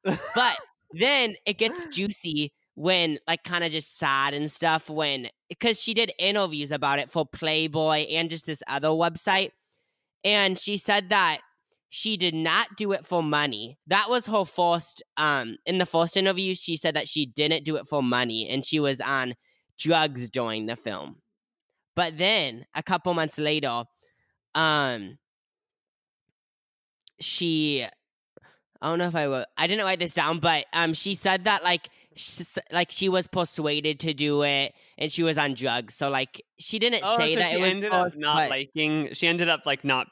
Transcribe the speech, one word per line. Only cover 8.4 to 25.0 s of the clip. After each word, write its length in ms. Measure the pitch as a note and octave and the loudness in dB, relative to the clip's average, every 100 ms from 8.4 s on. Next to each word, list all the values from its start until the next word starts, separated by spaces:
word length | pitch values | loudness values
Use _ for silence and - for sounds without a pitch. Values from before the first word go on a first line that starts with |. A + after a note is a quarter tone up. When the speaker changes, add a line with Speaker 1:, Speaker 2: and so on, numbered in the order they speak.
| - | -8
Speaker 2:
this 160 | D3+ - | -10 -6
other 220 | C#3 D3+ | -2 2
website. 640 | D#3+ E3+ E3 - F#3+ F#3+ _ _ _ _ _ _ _ | 2 2 0 0 0 0 _ _ _ _ _ _ _
And 340 | G3 G#3 G3 F#3 | 2 4 4 0
she 200 | - G3+ | -2 -4
said 300 | - G3+ F#3 | 2 0 4
that 300 | G#3 F3 D3+ - _ _ _ _ | 4 4 2 -6 _ _ _ _
she 260 | - A3 G#3 | -8 -4 0
did 180 | F3 | 0
not 420 | D#3+ D#3+ F3+ A#3 G3+ | 0 2 2 0 -4
do 160 | G#3 | -2
it 120 | G3 - | -2 0
for 160 | F3 | 0
money. 560 | D#3 D3 D3 G#2+ A#2 - - | 2 2 0 -2 -10 -14 0
That 220 | F#3+ G#3+ | 2 2
was 180 | B3 G#3 | 0 0
her 180 | G#3+ | 0
first, 580 | F3+ - F3 E3+ - - - - | 0 2 2 2 -2 -14 -12 0
um, 400 | D3+ C#3 A#2 G#2 - | 2 2 -2 -8 -2
in 120 | F#3 | 0
the 80 | F3+ | 2
first 300 | E3 E3+ G3 | 2 2 2
interview, 380 | F#3+ F#3 F#3+ | 0 0 -2
she 220 | F#3 - D#3+ | -4 -4 -2
said 180 | F3+ D3 | 0 -2
that 120 | - | -2
she 180 | D#3 C3+ | -2 -2
didn't 380 | A2+ D3+ D#3+ | 0 0 0
do 120 | D3+ D3+ | -2 -4
it 100 | - | -2
for 140 | D3 | 0
money 460 | B2+ B2 B2 A2+ A2 | 2 2 0 -2 -4
and 160 | C3+ | -4
she 160 | C3+ D#3 | -2 0
was 200 | C#3+ C3 | 0 0
on 340 | B2+ C3+ B2+ A#2+ _ _ _ - | -2 -2 -2 -6 _ _ _ -6
drugs 500 | D3+ E3 D#3 B2+ A#2+ | 2 2 2 -2 -6
during 360 | C3 A#2 A2 G#2+ | -4 -2 -2 -4
the 100 | A#2 | -6
film. 440 | A2+ F#2 D2 - _ _ _ _ _ _ _ - | -6 -8 -10 -14 _ _ _ _ _ _ _ -2
But 220 | E3+ D#3+ | -2 0
then 480 | F#3 G#3+ C#3+ A#2 - | 2 2 0 -4 -10
a 80 | D3+ | -8
couple 320 | - F3+ F3+ | -2 -2 0
months 240 | E3+ D#3 - | 0 0 0
later, 460 | D3+ D#3 C#3+ A#2+ A#2 _ _ _ _ _ _ | 0 0 0 -4 -6 _ _ _ _ _ _
um, 640 | D3+ D#3+ D3+ C#3 A#2 | 0 2 4 2 -2